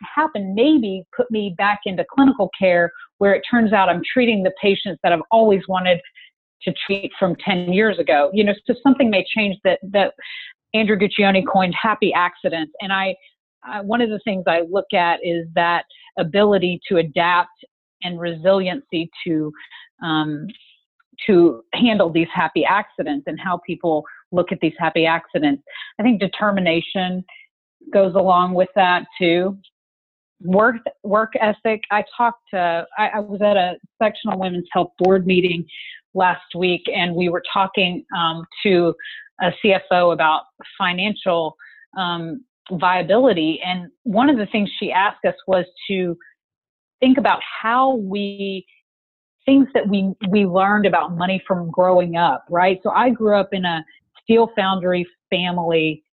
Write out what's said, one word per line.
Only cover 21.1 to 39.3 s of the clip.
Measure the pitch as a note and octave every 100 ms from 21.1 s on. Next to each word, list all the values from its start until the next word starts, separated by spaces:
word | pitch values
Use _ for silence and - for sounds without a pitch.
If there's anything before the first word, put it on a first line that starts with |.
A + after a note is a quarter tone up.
| - -
to | F3 E3+ A#2 -
handle | - A#3+ G#3 E3+
these | E3 E3
happy | F3 D#3+ E3
accidents | C#3+ G3 G#3 - D3+ C#3+ E3+
and | D#3+
how | F#3+ F3+
people | - D#3+ E3+ D3+ D3+ - _
look | F3 F3
at | F#3
these | D#3+ -
happy | E3 E3 D#3+
accidents. | E3 - D#3 D3 C#3 - - - -
I |
think | A#3 G3+
determination | F#3+ - G#3 G3+ F3 E3 - F#3+ F3+ F#3 - - _ _ _ _ -
goes | G3+ F#3+ F#3+
along | F#3 F3+ F3+
with | F3+ F#3
that | G3+ F3+ F3 E3+ -
too. | F3 F3 F#3+ G3 _ _ _ _ _ _ _ _
Work, | F3 F#3+ A#3 A3+ - -
work | G3+ G#3+ A3 -
ethic. | G#3+ G#3 A3+ A3 -
I | G#3 G3+ -
talked | A#3 A#3 _
to, | F#3+ F3 E3+ - G3+
I, | G#3+
I | G#3+
was | G#3 G3
at | G#3 G3
a | F3+ - - -
sectional | G#3+ G#3 A3 F#3+
women's | F#3+ F3 F3
health | F#3 F3 -
board | F#3 F#3+
meeting | F3+ F3+ F3+ E3+ E3 - - - _
last | F#3 F3+ F3 - F3
week, | F3+ F3 -
and | G3 F3
we | E3+ F3
were | E3+ -
talking, | G3+ F#3+ G3+ F3+ F3 -
um, | F3+ E3 E3 E3+ -
to | G#3 F3+ E3+ - - - -